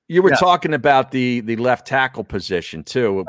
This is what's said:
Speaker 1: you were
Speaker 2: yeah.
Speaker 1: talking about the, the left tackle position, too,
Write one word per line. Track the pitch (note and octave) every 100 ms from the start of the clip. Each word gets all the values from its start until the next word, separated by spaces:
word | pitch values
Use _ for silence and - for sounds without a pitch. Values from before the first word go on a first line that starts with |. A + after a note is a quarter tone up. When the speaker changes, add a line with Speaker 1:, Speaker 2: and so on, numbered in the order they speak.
| -
Speaker 1:
you | E3+
were | F#3
Speaker 2:
yeah. | -
Speaker 1:
talking | F3+ F3 E3+
about | D3 C#3+ C3+ C3
the, | C3 B2 A#2+
the | A2 A2+
left | B2 B2 -
tackle | C3 C3 B2+
position, | G2+ G2+ - F2 - D#2+
too, | - B2+ A#2 G2